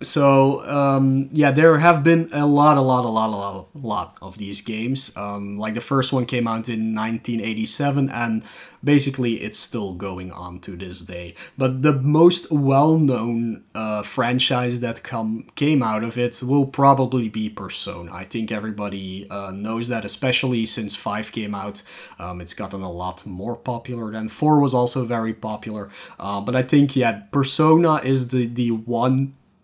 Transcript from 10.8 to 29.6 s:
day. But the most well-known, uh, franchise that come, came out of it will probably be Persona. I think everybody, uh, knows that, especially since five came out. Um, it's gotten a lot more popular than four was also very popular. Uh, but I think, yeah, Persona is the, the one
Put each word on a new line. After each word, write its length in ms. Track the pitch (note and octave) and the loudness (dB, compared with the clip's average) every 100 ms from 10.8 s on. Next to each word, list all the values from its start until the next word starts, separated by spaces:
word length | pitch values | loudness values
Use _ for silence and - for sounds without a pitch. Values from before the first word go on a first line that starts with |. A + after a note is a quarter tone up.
| F#2 F2 | -12 -12
day. 340 | F2 - F2 - - - | -12 -12 -12 -16 -16 -2
But 260 | C3 C3 | 0 4
the 100 | D3+ | 2
most 580 | C#3 C#3 D#3 F3 F3 - | 4 2 6 6 6 0
well-known, 1120 | D3 C3+ C3+ D#3 D#3+ C#3+ A#2 A#2 A#2 A#2 G#2 - | 0 4 4 4 4 4 2 0 -2 -2 -6 -10
uh, 280 | A2+ A2 G#2 | -8 -4 -4
franchise 760 | G2 - A#2 B2 - B2 B2 A#2+ | -4 -2 0 0 2 0 0 -2
that 220 | A#2 - | -4 -6
come, 440 | - A#2 A2 A2+ - | -8 -6 -4 -6 -10
came 280 | - D3 C#3+ | -2 2 2
out 200 | A2+ G#2+ | 2 0
of 160 | A#2 B2 | -2 -2
it 240 | B2 - | -2 -2
will 240 | B2 C#3+ C3+ | 0 2 2
probably 600 | - C#3 C3+ C3 C3 A2 | 4 4 4 2 0 -2
be 200 | A2 G#2+ | -4 -6
Persona. 640 | - F#2 - F#2+ F2+ E2+ | -6 -10 -8 -8 -10 -12
I 120 | F2 | -14
think 260 | F#2+ A#2 A2 | -6 -4 -4
everybody, 800 | G#2+ A2 G#2 G2+ G2 F#2+ F#2+ G2 | -4 -6 -6 -6 -8 -8 -10 -10
uh, 200 | G2+ G2 | -10 -10
knows 360 | G2 G#2+ A#2 A#2 | -8 -6 -4 -4
that, 160 | A#2 | -4
especially 600 | - - C3 B2 C3 A#2 A2 | -4 -2 0 0 0 -2 -2
since 300 | - G#2+ - | -4 -6 -6
five 360 | A2 G#2+ A2 | -6 -6 -8
came 220 | A2+ G#2 | -8 -8
out. 280 | G2+ G2+ - - - - - | -8 -10 -12 -16 -20 -20 -14
Um, 220 | F2+ F2+ | -12 -10
it's 140 | E2+ | -8
gotten 280 | - G2 G2 | -8 -8 -8
a 80 | F#2 | -8
lot 340 | F2 F2+ - G#2 | -6 -8 -8 -12
more 300 | F#2 A2 A2 | -10 -8 -8
popular 540 | C3 A#2 - A#2+ G#2+ | -8 -8 -8 -10 -8
than 180 | A2 A2 | -8 -10
four 320 | - D3+ D3 | 0 4 4
was 140 | C#3 | 4
also 300 | B2 A#2+ C3 | 2 0 -2
very 300 | A#2+ A#2 A2+ | -4 -2 -4
popular. 560 | A2 A2 G#2+ A2 G#2+ G2 - - - | -6 -10 -10 -10 -10 -12 -16 -20 -10
Uh, 220 | G2 G2+ | -6 -6
but 160 | G#2 B2+ | -2 -2
I 60 | |
think, 340 | C3 D3 C#3 C3+ | 4 4 4 2
yeah, 260 | A#2 G#2 - | 0 -2 -4
Persona 640 | C#3 C3+ - D#3 D#3+ E3 D#3 | -2 0 4 6 6 6 2
is 320 | C3 C3+ B2 | 2 0 0
the, 180 | B2+ A#2+ | -2 0
the 240 | A#2+ A#2+ | -2 -2
one 640 | A2+ A#2 A#2 C3 C3 C3+ - _ _ | -2 -2 0 2 2 0 -6 _ _